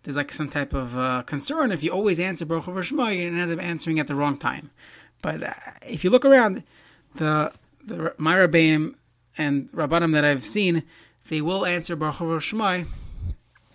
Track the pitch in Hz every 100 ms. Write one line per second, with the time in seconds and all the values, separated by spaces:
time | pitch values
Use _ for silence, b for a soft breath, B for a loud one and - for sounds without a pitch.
0 | - 143 143 - 147 147 139 139 123 127
1 | 127 127 - 143 - 320 262 175 160 180
2 | 208 165 185 180 160 165 180 185 175 262
3 | 220 185 175 170 175 165 175 165 165 156
4 | 147 143 147 139 - - - _ B B
5 | B B - 156 - - - - - 175
6 | 180 247 277 262 214 185 - b b b
7 | b - 156 151 151 - _ _ 262 170
8 | 160 - 156 185 175 165 160 156 156 -
9 | _ _ _ - 147 143 123 160 147 170
10 | 165 151 147 135 - 208 190 165 - b
11 | b b - 156 156 190 175 175 160 160
12 | 156 143 165 160 - 214 202 180 160 B
13 | B B B B _ _ _